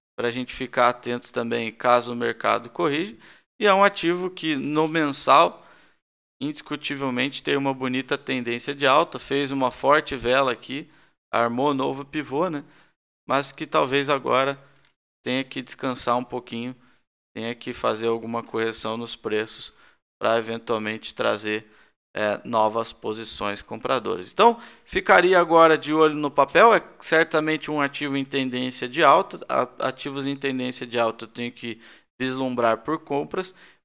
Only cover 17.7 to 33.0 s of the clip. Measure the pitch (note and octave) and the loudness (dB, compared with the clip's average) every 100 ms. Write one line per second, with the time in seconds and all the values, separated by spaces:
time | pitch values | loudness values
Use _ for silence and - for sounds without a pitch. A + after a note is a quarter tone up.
17.7 | A#2+ - A2 A#2 A#2 A2+ A#2 - A2+ A2+ | -4 -2 0 0 -2 -4 -8 -6 -4 -4
18.7 | A2 A2 A2+ A#2 - A2 G#2+ A2 - - | -4 -6 -6 -8 -10 -4 -2 -4 -8 -18
19.7 | _ _ _ _ - A2 A#2 A2 A2+ A#2 | _ _ _ _ -2 0 0 -2 -6 -4
20.7 | A2 G#2+ A2 - - A2+ G#2+ G#2+ G#2+ - | -4 -4 -8 -10 -4 -2 -2 -2 -4 -6
21.7 | _ _ _ _ - G#2+ G2+ - A#2 G#2+ | _ _ _ _ -4 -2 -2 -2 0 2
22.7 | A2+ A2+ - A2 A2 A2+ - G2+ G2+ - | 0 -6 -8 -8 -8 -10 -8 -8 -8 -10
23.7 | A#2 B2+ C3 G#2 F2+ F#2 - A3+ A3+ - | -8 -4 -2 -2 -6 -4 4 4 4 -6
24.7 | - - F#3 F#3 F#3+ F3+ F#3 E3+ E3 E3 | -20 -6 -2 6 6 8 6 6 8 8
25.7 | D#3 C#3 D#3 D#3 D3+ D3 C#3 C3+ E3 A3+ | 6 2 4 4 2 -2 2 4 6 6
26.7 | F#3+ - - - D#3+ D#3+ D#3+ D#3 D#3 - | 4 0 -14 0 2 2 0 0 -2 -4
27.7 | D3+ C#3 - C#3+ C#3 C3+ C#3 C3 B2 B2+ | -2 -2 -4 -4 -4 -4 -4 -2 -4 -6
28.7 | B2 B2 C3 D3 D#3+ F#3+ E3+ - C3 B2 | -6 -8 -2 2 2 0 -8 -4 -2 -4
29.7 | - C3 B2+ D3 C#3 C#3 C#3 C#3 C3 B2+ | -4 -6 -6 -10 -6 -6 -4 -4 -4 -6
30.7 | B2 B2+ A#2 A#2 A2 A2+ - A#2+ - A#2 | -8 -6 -2 0 -2 -12 -10 -10 -10 -12
31.7 | A2 - - _ - C3 C3 C3 B2 A2+ | -12 -16 -20 _ -8 -6 -4 -4 0 2
32.7 | A2 - D#3 | 0 -2 -8